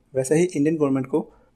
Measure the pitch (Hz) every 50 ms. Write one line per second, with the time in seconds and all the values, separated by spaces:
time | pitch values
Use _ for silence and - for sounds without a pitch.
0 | _ _ - 131 131 - 160 156 175 180 - 156 143 156 165 156 147 139 135 135
1 | 131 135 - 156 165 - - _ _ _ _